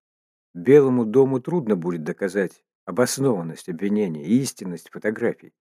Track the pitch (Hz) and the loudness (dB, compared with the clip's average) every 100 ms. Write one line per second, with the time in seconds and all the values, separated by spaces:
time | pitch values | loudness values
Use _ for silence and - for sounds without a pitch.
0 | _ _ _ _ _ - 123 147 135 123 | _ _ _ _ _ -4 6 6 6 2
1 | 110 123 135 131 123 175 113 98 85 85 | 2 4 4 2 -2 -4 -2 -2 -2 -6
2 | 78 85 98 95 87 - _ _ - 92 | -8 -6 -4 -2 -4 -6 _ _ -6 -2
3 | 123 - 135 101 82 78 - 82 101 104 | 0 0 -2 -2 -6 -12 -12 -6 -2 0
4 | 98 78 76 120 135 - 90 85 - - | -2 -4 0 0 0 -8 -12 -12 -14 -8
5 | 107 110 117 - - _ | -6 -2 -4 -4 -12 _